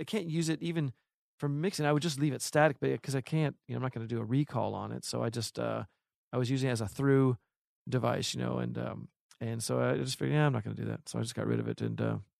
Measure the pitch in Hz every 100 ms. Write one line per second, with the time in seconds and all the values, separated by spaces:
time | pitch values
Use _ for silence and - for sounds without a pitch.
0 | 156 214 170 160 160 151 170 165 139 -
1 | _ _ _ - 143 143 190 - 147 147
2 | 165 135 147 123 - 151 156 - 135 131
3 | - 135 - 160 143 - - 123 127 120
4 | 113 117 110 135 147 113 104 98 104 120
5 | - 120 117 117 110 - 117 113 113 _
6 | _ _ - 123 123 135 131 113 101 -
7 | 139 135 131 120 _ _ _ _ - 123
8 | 117 - - 120 120 123 120 120 120 110
9 | - _ _ - 117 113 - 127 123 139
10 | 131 - 135 151 151 117 107 - 110 110
11 | - 117 113 110 107 117 113 113 113 110
12 | 113 107 -